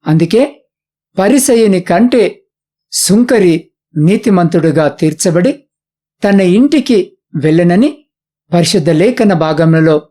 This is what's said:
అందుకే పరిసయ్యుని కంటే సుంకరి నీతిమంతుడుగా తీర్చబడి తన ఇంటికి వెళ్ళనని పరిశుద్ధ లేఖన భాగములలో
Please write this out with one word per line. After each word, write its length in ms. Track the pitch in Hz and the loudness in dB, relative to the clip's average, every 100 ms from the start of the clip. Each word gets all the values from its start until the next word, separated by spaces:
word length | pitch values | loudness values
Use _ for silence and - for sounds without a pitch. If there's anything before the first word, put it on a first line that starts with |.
| 160 | -2
అందుకే 600 | 160 165 220 294 - _ _ _ _ _ - | -2 0 0 -2 -6 _ _ _ _ _ -4
పరిసయ్యుని 600 | 196 269 247 233 220 185 | 0 0 2 2 2 0
కంటే 640 | 180 180 247 247 190 - _ _ _ _ _ | -2 0 2 0 -2 -4 _ _ _ _ _
సుంకరి 800 | - - 208 247 240 180 165 - _ _ 156 | -8 -2 0 2 2 2 0 -6 _ _ -2
నీతిమంతుడుగా 920 | 156 208 226 190 170 170 160 151 147 | 0 0 0 0 0 0 0 0 -2
తీర్చబడి 760 | 143 156 151 185 170 214 - _ _ _ _ _ _ | -2 -4 -2 -2 0 -2 -4 _ _ _ _ _ _
తన 160 | 202 196 | -2 0
ఇంటికి 760 | 185 202 285 311 247 220 180 _ _ | 2 2 2 0 0 -2 -2 _ _
వెళ్ళనని 720 | 151 151 165 175 180 285 - _ _ _ _ _ | -4 0 0 2 0 -2 -4 _ _ _ _ _
పరిశుద్ధ 380 | 175 160 - 156 | -2 0 -2 0
లేఖన 420 | 160 208 247 214 | 0 0 0 -2
భాగములలో 720 | 175 156 156 165 160 160 151 - | 0 -2 0 0 2 2 0 -4